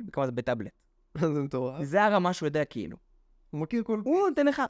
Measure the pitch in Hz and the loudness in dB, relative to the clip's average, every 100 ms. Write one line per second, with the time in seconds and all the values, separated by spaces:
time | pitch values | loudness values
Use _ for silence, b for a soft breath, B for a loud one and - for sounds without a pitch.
0 | 208 165 131 120 120 120 98 - _ _ | -4 -2 -2 -2 -2 -2 -4 -12 _ _
1 | _ 151 160 147 143 127 127 135 143 180 | _ -2 0 0 -2 -2 -4 -4 -2 2
2 | 208 202 180 180 151 151 147 117 95 - | 4 4 2 0 -2 0 -2 -4 -8 -10
3 | _ _ _ _ _ 151 156 233 226 214 | _ _ _ _ _ -6 -4 -2 -2 -2
4 | 233 339 392 294 285 277 254 | 0 2 2 4 2 2 -2